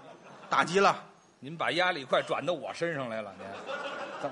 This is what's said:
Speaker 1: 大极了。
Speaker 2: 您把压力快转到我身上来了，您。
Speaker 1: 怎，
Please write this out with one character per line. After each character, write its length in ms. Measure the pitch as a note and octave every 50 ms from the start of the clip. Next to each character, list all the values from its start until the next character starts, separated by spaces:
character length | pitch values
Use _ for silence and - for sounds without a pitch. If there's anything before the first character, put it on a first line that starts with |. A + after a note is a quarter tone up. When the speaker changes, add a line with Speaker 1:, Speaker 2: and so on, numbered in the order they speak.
| - - - - - - - - - -
Speaker 1:
大 160 | C3+ C3 C3+
极 140 | D3 F3 G3
了。 240 | G3 F3+ D3 - - - - - _ _ _ _
Speaker 2:
您 160 | B2+ C3+ E3+
把 160 | D#3 B2+ A#2 C#3+
压 180 | E3+ F3+ F3+
力 140 | F3+ D3 C3
快 180 | - F#3+ D#3+ C3+
转 240 | C#3+ C#3+ A2 C3
到 60 | E3 F3+
我 200 | C#3+ A2+ F#2+ G#2
身 220 | - E3+ E3+ D#3+
上 140 | C#3 C3 A#2
来 120 | A2 A2
了， 140 | G#2+ G2 F#2+
您。 80 | F#2+ F#2+ F#2+ - - - - - - - - - - - - - - -
Speaker 1:
怎， 80 | C#3